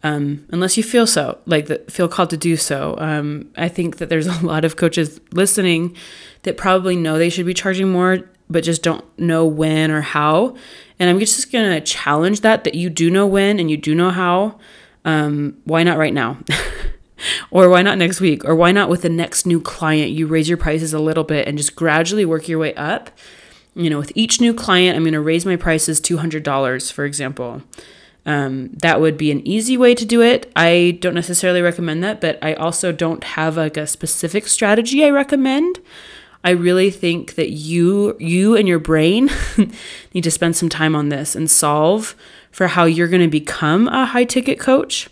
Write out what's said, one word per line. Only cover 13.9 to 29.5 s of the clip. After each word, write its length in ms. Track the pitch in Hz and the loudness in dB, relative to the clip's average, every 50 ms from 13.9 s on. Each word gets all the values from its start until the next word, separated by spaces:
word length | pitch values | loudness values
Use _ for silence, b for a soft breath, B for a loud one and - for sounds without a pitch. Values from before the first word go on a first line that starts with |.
| 151 | 0
know 160 | 165 175 185 | 2 2 0
how. 480 | 180 180 185 175 175 185 202 214 208 B B B B B B B B B _ | 0 0 0 0 2 2 0 -2 -4 B B B B B B B B B _
Um, 540 | 170 160 151 151 147 147 147 147 143 - - _ | -2 0 0 0 0 -2 -2 -4 -4 -6 -10 _
why 180 | - 156 165 170 | -2 0 2 2
not 160 | 175 165 156 | 2 2 2
right 160 | 156 147 - | 0 0 0
now? 240 | 143 123 113 139 - - | -2 -4 -4 -6 -10 -6
<laughs> 60 | - 147 B B B B B B B B B _ _ _ B B B B B B B | -6 -4 B B B B B B B B B _ _ _ B B B B B B B
Or 180 | - 180 190 180 | 4 6 6 8
why 140 | 180 175 185 | 8 6 4
not 160 | 196 208 190 | 2 2 0
next 220 | 175 170 - - | 0 -2 -2 0
week? 240 | 190 180 151 131 - | 0 0 0 0 0
Or 100 | 135 165 | 0 2
why 180 | 160 170 170 190 | 4 4 4 4
not 160 | 202 202 - | 2 2 0
with 140 | 175 175 - | 0 -2 0
the 60 | 175 | -2
next 380 | 165 165 170 - - - - | -2 -2 -4 -4 -4 -4 0
new 140 | 180 170 170 | 0 0 0
client, 500 | 170 - - - 170 156 156 156 151 104 | -2 -6 -10 -4 -2 0 2 2 0 0
you 160 | 127 151 160 | -2 -4 -2
raise 220 | 151 160 160 156 156 | 0 0 0 0 0
your 100 | 175 165 | 0 0
prices 340 | - 160 151 160 160 156 156 | 0 0 0 -2 -2 -4 -4
a 60 | 156 | -2
little 260 | 156 156 160 160 156 | -2 0 0 -2 -2
bit 240 | 156 156 147 - - | -2 -2 -2 -2 -2
and 80 | 147 | -4
just 200 | 147 147 - - | -4 -4 -6 -4
gradually 480 | - 165 165 151 160 165 165 196 214 202 | -2 0 0 2 2 0 0 0 0 0
work 240 | 165 160 160 160 - | 0 0 -4 -4 -4
your 100 | 165 160 | -4 -2
way 160 | 160 151 - | -2 -4 -4
up? 360 | - 147 156 202 - - - _ B B B B B B B B B B B B | -6 -6 -6 -6 -6 -8 -14 _ B B B B B B B B B B B B
You 160 | - 170 160 | -4 -2 -2
know, 80 | 151 147 | -2 -2
with 140 | 147 - - | -6 -6 -2
each 260 | - 220 226 - - | -2 0 0 2 2
new 140 | 240 233 226 | 2 2 2
client, 420 | 233 - - 190 180 180 185 175 | 0 0 0 2 4 4 4 2
I'm 80 | 151 165 | 2 0
gonna 160 | 160 160 151 | 0 0 0
raise 260 | 147 156 160 170 170 | 0 0 0 0 0
my 100 | 190 180 | 0 -2
prices 440 | 175 - 170 160 156 156 - 156 151 | -2 0 -2 0 0 0 0 -2 -2
two 180 | - - 175 160 | -2 -2 -4 -2
hundred 240 | 156 170 151 156 147 | -2 -4 -6 -4 -4
dollars, 480 | 147 139 135 139 127 127 127 127 - | -2 -2 0 0 -2 -2 -4 -6 -8
for 140 | - - 143 | -8 -6 -6
example. 580 | 143 139 143 143 131 143 - 127 120 117 131 135 _ B B B B B B B B B B B | -6 -6 -6 -6 -8 -8 -8 -10 -10 -10 -14 -16 _ B B B B B B B B B B B
Um, 460 | - 151 143 139 135 131 135 127 - - - - | -2 0 0 0 -2 -4 -6 -8 -10 -10 -2 0
that 180 | 165 156 - | 2 2 4
would 160 | 156 160 156 | 2 2 0
be 140 | 151 156 151 | 0 -2 -2
an 160 | 143 143 - | -2 -2 -2
easy 300 | - | -2